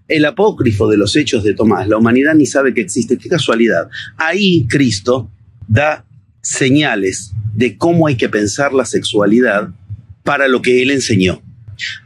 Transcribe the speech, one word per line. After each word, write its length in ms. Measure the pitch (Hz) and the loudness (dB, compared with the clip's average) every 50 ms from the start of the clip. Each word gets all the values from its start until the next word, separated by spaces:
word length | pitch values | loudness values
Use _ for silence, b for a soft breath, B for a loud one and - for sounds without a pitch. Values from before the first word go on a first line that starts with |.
| _ - | _ -4
el 160 | 156 156 151 | 0 0 0
apócrifo 640 | 147 - - 202 220 - - 139 123 104 98 113 107 | 0 0 0 0 0 0 0 -2 -2 0 0 2 2
de 80 | 107 | 2
los 200 | 104 101 - - | 2 2 0 0
hechos 280 | 151 151 - - 117 101 | -2 -2 0 -2 -2 0
de 100 | 107 98 | -2 0
Tomás. 340 | - 120 110 104 90 95 101 | 0 0 0 0 0 0 0
La 80 | 107 107 | 0 2
humanidad 360 | 113 117 120 127 139 151 160 | 4 4 4 4 4 4 4
ni 120 | 156 143 | 4 2
sabe 260 | 120 - 143 139 131 110 | 2 2 0 0 2 0
que 80 | 120 | -2
existe. 380 | 110 87 - 127 110 113 123 98 | -4 -4 -4 -4 -2 -2 -2 -4
Qué 100 | - 117 | -2 -2
casualidad. 600 | 185 160 - - 120 113 117 113 95 85 82 B B B B B B | -2 -2 0 0 2 2 2 2 2 0 -4 B B B B B B
Ahí 500 | - 160 160 170 202 208 196 175 165 - 117 | -6 -4 -2 0 0 2 2 2 2 0 0
Cristo 640 | - 147 139 123 107 - - 120 123 135 127 - - _ _ - _ - - - | 0 0 2 0 0 -2 -2 -2 -2 -2 -2 -8 -16 _ _ -20 _ -20 -4 -2
da 380 | 107 127 147 151 151 - - _ - - _ _ _ _ - | 0 2 2 0 -2 -4 -10 _ -20 -20 _ _ _ _ -12
señales 920 | - - - 143 131 131 151 151 139 117 104 95 95 92 - - - - - - - - | -10 -4 -2 0 2 2 2 2 0 -2 -2 -2 -4 -4 -6 -10 -10 -10 -8 -6 -6 -2
de 220 | 110 120 120 104 | -2 -2 -2 -2
cómo 300 | - - 170 170 170 160 | -2 0 0 2 2 2
hay 100 | 156 143 | 2 0
que 120 | 117 135 113 | -2 -2 -2
pensar 440 | 104 107 104 101 - - 143 143 127 | -2 -2 -2 -2 -2 -2 -2 0 0
la 120 | 135 120 | 0 -2
sexualidad 840 | 113 - 95 95 - - 104 104 104 104 120 127 117 101 101 104 95 90 - - - - - - - - - _ | -2 -4 -4 -4 -2 -2 0 2 2 4 4 4 2 0 0 -2 -4 -10 -18 -16 -16 -16 -16 -16 -20 -20 -10 _
para 240 | 147 143 139 139 135 | -4 -2 0 2 2
lo 140 | 127 117 - | 0 0 2
que 200 | 123 123 127 127 | 2 2 2 2
él 80 | 131 | 0
enseñó. 520 | 143 135 - - 117 98 92 90 85 - - - - - - - - B B B B B - | 0 -2 0 0 0 2 2 0 -2 -4 -10 -20 -20 -20 -20 -20 -16 B B B B B -4